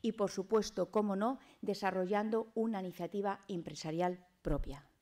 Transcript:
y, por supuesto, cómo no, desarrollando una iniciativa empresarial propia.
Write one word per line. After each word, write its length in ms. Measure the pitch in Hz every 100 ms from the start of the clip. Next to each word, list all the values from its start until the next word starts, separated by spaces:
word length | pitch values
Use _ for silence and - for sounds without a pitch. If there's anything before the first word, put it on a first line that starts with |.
y, 120 | 233
por 180 | 214 196
supuesto, 600 | - 185 220 202 - 175
cómo 260 | 214 208 190
no, 220 | 220 269 - -
desarrollando 880 | 208 196 190 185 180 208 214 220 226
una 240 | 226 226 202
iniciativa 640 | 185 170 170 202 202 202 -
empresarial 760 | 180 160 147 160 160 180 180 - _
propia. 460 | - 143 - 143 - _